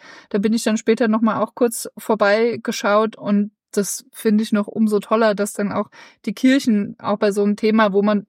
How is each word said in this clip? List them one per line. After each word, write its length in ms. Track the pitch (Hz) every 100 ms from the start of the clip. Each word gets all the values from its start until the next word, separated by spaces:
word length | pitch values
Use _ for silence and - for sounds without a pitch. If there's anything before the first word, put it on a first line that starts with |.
| - - -
Da 80 | 214
bin 160 | 214
ich 100 | 226
dann 140 | - 220
später 300 | - 226 233
noch 140 | 220
mal 200 | 220 -
auch 140 | 214 -
kurz 340 | 240 - - -
vorbeigeschaut 1200 | - 220 202 214 233 226 233 214 208 208 220 -
und 340 | 202 202 208 _ _
das 340 | - 196 - -
finde 300 | - 226 214
ich 80 | 220
noch 160 | 208 202
umso 320 | - 220 208
toller, 340 | - 220 220
dass 200 | 202 208
dann 180 | - 202
auch 180 | 185 214 - - _ -
die 100 | 208
Kirchen, 600 | 262 269 269 208 202 -
auch 180 | - 208
bei 140 | 208
so 120 | 202
einem 120 | 202 208
Thema, 360 | 214 220 214
wo 120 | 190
man 240 | 208 208